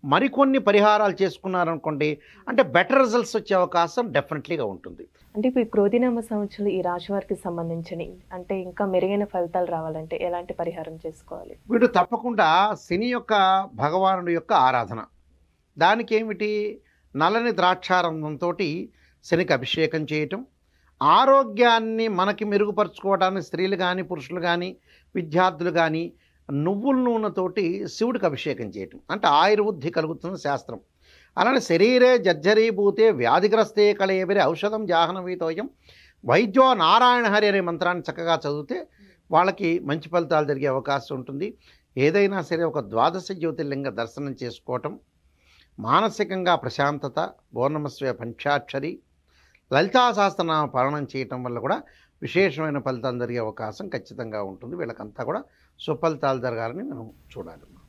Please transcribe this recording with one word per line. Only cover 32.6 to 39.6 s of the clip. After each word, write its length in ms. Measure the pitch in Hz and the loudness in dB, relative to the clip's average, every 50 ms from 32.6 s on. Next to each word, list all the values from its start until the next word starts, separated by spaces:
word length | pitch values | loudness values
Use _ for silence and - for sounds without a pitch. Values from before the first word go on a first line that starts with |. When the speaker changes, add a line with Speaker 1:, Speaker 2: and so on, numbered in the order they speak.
| 220 226 208 185 202 202 196 202 220 226 | 4 2 2 2 2 2 4 6 4 4
Speaker 1:
వ్యాధిగ్రస్తే 840 | 202 131 120 117 131 170 185 214 208 226 214 214 - 208 208 208 202 | 4 4 2 4 4 4 4 4 4 4 2 2 2 2 4 4 4
కళేబరి 500 | 202 196 190 196 185 185 175 202 202 160 | 2 0 0 2 0 0 0 2 2 4
ఔషధం 420 | 135 170 151 - 208 214 220 220 | 2 0 0 -2 -4 -4 -4 -2
జాహ్నవీతోయం 840 | 180 175 165 170 160 180 190 180 180 185 180 170 160 165 170 226 277 _ _ _ - - - - _ _ _ - | 0 2 2 2 2 0 -6 -6 -8 -6 -4 -4 -4 -4 -6 -8 -10 _ _ _ -20 -20 -20 -20 _ _ _ -2
వైద్యో 480 | - 123 175 240 208 190 269 262 262 254 | 2 2 2 2 2 6 6 6 6 6
నారాయణ 520 | 208 165 160 190 226 247 247 247 247 233 | 4 4 6 6 8 8 6 6 4 2
హరి" 220 | 220 202 214 214 208 | 2 2 4 4 4
అనే 120 | 196 196 | 2 2
మంత్రాన్ని 440 | 180 175 170 160 180 175 180 175 - - | 0 -2 -4 -2 0 0 0 -2 -4 -8
చక్కగా 240 | - - 170 165 165 | -8 -6 -2 0 0
చదివితే 520 | 160 - 147 147 147 151 - 247 370 320 _ _ _ - _ _ _ _ _ | 0 0 -4 -6 -6 -6 -6 -8 -8 -8 _ _ _ -20 _ _ _ _ _
వాళ్ళకి 480 | 165 156 180 190 190 190 | 2 4 4 2 0 -2